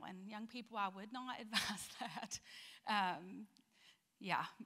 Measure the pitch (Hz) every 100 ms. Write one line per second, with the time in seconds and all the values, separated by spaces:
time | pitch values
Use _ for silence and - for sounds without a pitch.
0 | - 185 196 214 226 247 220 220 196 190
1 | 214 254 254 240 214 220 - 208 - -
2 | 226 156 - - - - - - - 208
3 | 185 160 185 196 214 - _ _ - -
4 | _ - 196 151 - -